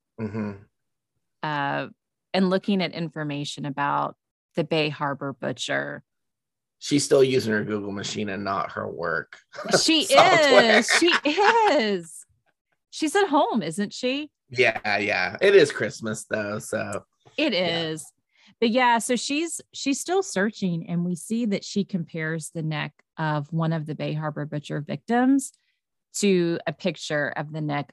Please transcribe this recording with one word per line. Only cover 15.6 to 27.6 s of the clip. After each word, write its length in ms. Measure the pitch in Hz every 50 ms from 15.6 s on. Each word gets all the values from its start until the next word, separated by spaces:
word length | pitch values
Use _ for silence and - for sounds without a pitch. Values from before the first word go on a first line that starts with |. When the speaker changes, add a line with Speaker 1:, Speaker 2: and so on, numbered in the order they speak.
| 147 - -
Speaker 1:
Christmas, 520 | - 117 104 - - 113 110 110 - - -
though, 300 | - 107 104 104 107 107
so. 460 | - - 107 107 104 101 101 101 - _ _ _ _ - _
Speaker 2:
It 180 | - 302 294 208
Speaker 1:
Yeah. 260 | 185 185 170 165 165 165
Speaker 2:
is. 180 | 156 160 156 - - _ _ _ _ _ _ _ _ _ -
But 100 | 226 247
yeah, 280 | 214 254 254 240 233 233
so 180 | - - 247
she's, 440 | 220 - - 277 302 339 330 - - - _ -
she's 260 | - - 277 277 -
still 220 | - - 359 392 381
searching, 640 | - - 190 196 226 - - 202 180 170 165 165 -
and 160 | 175 170 170
we 120 | 180 180
see 300 | 165 - - 226 226 247
that 180 | 208 196 - -
she 200 | - - 202 185
compares 680 | - - 175 160 - - 160 160 156 165 165 156 -
the 120 | - 170 160
neck 300 | 156 151 147 147 151 - _ _ _ _ -
of 340 | 160 156 151 151 143 - 165
one 200 | 165 165 160 165
of 140 | 160 151
the 80 | 151 151
Bay 180 | 143 147 147 151
Harbor 320 | 151 156 151 151 156 147
Butcher 360 | 151 185 196 - - 156 151
victims 720 | 147 - - 147 _ - 233 240 254 254 277 277 - - - _ _ _ _ _ _ _ _ _ _ _ -
to 420 | - 208 202 185 180 175 170 170 - -
a 60 | 165 156
picture 560 | - - 185 160 - - - 156 147 143 123
of 240 | - - 156 151 151
the 80 | 156